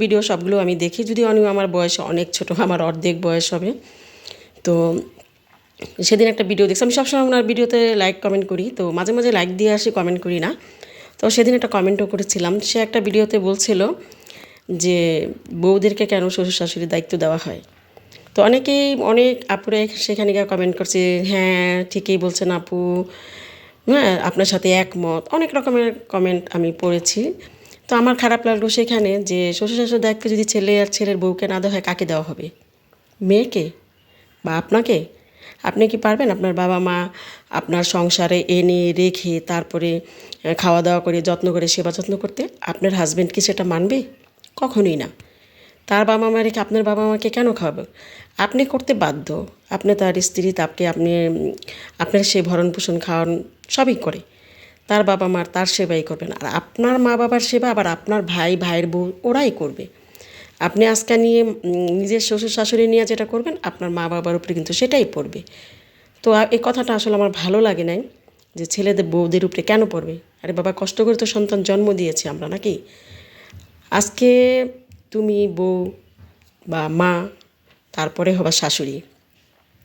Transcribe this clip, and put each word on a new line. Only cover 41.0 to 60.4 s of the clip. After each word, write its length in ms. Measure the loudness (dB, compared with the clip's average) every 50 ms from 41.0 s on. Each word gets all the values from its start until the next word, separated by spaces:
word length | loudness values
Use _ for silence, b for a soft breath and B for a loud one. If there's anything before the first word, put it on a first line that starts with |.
করে, 180 | 0 0 -2 -2 0
যত্ন 240 | -2 -2 0 0 -2 0
করে, 140 | 0 0 0
সেবা 220 | -2 -2 -2 -4
যত্ন 260 | -4 -6 -6 -6 -6
করতে? 260 | -6 -6 -8 -8 -6 -10 -10 -10 -12
আপনার 320 | -10 -10 -8 -2 0 0 0
হাজব্যান্ড 380 | 2 0 0 0 0 0 0 0
কি 80 | -2
সেটা 240 | 0 0 0 -2 -2
মানবে? 340 | -2 0 0 0 0 0 -2 -4 -6 -12 _ _ _ _ _ _ -20 -10
কখনোই 400 | -6 -6 -2 0 2 2 2 2
না। 120 | -2 -6 -8 -12 b b b b b b b b b b b b b b
তার 180 | -2 0 2 2
বাবা 220 | 4 2 2 2 2
মা 100 | 0 2 0
রেখে 180 | 0 0 -2
আপনার 220 | -4 -2 0 0 0
বাবা 200 | 2 0 0 0 0
মাকে 200 | 0 0 -2 -4
কেন 220 | -2 2 2 2 0
খাওয়াবে? 320 | 0 -2 -4 -4 -4 -10 -12 B B B B B B B B B -2
আপনি 240 | -2 0 2 2 0
করতে 280 | 2 0 -4 0 0 0
বাধ্য। 340 | 0 0 -2 -2 -4 -8 -8 -8 -8 -8 -10 -14 _ _ -8
আপনি 200 | -8 -4 2 2 2
তার 200 | 2 2 0 0 0
স্ত্রী, 280 | -2 -4 -2 -2 -2 -2 0
তাকে 300 | 0 -2 -4 -2 -2 -2 -2
আপনি, 220 | 0 0 0 2 2 2 0 0
উম, 240 | 0 -2 -4 -4 -6 -8 -14 B B B B B B B
আপনার 240 | -4 0 2 2 2
সে 160 | 2 0 0 0
ভরণ 260 | 2 2 2 2 0
পোষণ, 260 | 0 -4 -4 -4 -4 -4
খাওয়ান 320 | -2 -2 -2 0 0 0 -2 -4 -4 -8 _ _ _ -8
সবই 260 | 0 0 2 2 2
করে। 260 | 0 -2 -6 -6 -6 -12 b b b b b b b b b b b b
তার 160 | 0 2 2 4
বাবা 220 | 4 2 2 2 0
মার 180 | 0 -2 -4 -4 -2
তার 140 | -2 -2
সেবাই 360 | -2 0 -2 -2 0 0 -2 -2
করবেন। 280 | -4 -8 -10 -10 -12 -12
আর 140 | -10 -8
আপনার 500 | -4 -4 -4 -4 -4 -4 0 0 2 2 4
মা 140 | 2 2 2
বাবার 240 | 2 2 2 2 0
সেবা 280 | 0 2 0 0 2 2
আবার 160 | 0 0 0
আপনার 360 | 0 -2 -4 -4 -4 -2 -2 -2
ভাই, 300 | -2 -2 0 0 0 0
ভাইয়ের 300 | 0 0 -2 0 0 -2
বউ 260 | -2 -2 -2 -4 -4 -6 -6 -2
ওরাই 280 | 0 0 2 2 0
করবে। 340 | 0 -2 -6 -8 -8 -10 -14 -16 _ B B B B B B B B B